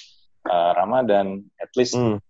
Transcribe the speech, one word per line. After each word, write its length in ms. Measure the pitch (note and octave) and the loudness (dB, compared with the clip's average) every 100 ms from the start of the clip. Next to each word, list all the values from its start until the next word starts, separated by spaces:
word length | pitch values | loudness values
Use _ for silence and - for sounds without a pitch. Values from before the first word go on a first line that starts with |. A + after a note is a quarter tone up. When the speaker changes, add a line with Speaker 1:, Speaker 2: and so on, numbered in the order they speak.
| - - _ _ - | -14 -20 _ _ -2
Speaker 1:
eh, 260 | F2+ F2 | 0 2
Ramadan, 680 | F2 F#2+ B2+ A#2+ G2+ G2 G2 G2+ - | 2 0 0 2 2 0 -6 -14 -16
at 160 | - | -6
least 240 | - B2+ B2 | -2 0 0
Speaker 2:
Hmm. 240 | A#2+ G#2 | 0 -2